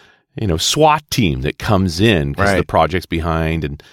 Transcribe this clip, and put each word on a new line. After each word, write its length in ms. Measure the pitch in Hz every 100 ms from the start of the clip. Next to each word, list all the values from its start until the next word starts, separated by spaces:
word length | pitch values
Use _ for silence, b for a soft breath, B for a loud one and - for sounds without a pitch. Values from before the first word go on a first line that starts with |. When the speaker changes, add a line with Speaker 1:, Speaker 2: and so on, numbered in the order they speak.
| b b b -
Speaker 1:
you 60 | 101
know, 100 | 80
swat 520 | - 151 156 151 -
team 300 | - 95 65
that 160 | 69 -
comes 420 | - 95 95 80
in 340 | 110 90 71
'cause 160 | 73 101
the 60 | 92
Speaker 2:
Right. 100 | -
Speaker 1:
project's 400 | 92 78 90 -
behind. 580 | 82 82 80 80 82
And 180 | 76 71 B